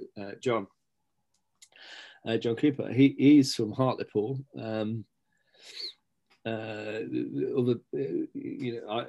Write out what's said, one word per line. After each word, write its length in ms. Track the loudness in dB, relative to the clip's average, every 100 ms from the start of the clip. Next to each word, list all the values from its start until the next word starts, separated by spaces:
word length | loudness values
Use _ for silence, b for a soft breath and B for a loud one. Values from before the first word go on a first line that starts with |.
| -14 -12
uh, 100 | -12 -6
John, 280 | -2 -2 -4 _ _ _ _ _ _ _ _ _ -20 B B B B B -4
uh, 100 | 0
John 180 | 0 2
Cooper. 340 | 2 0 0
He, 240 | 6 6 8
he's 380 | 8 8 6 0
from 160 | -2
Hartlepool. 680 | 0 0 0 -2 -2 -2 -4 -10 -12
Um, 440 | -6 -4 -2 -4 -8 _ _ B B B B B B B _ _ _ _ -8
uh, 560 | -6 -8 -8 -6 -6 -4
the, 200 | -4 -4
the 220 | -4 -2 0
other, 160 | 2 0 -4 -6
uh, 300 | -4 -4 -6
you 480 | -8 -10 -8 -8 -8
know, 60 | -6 -6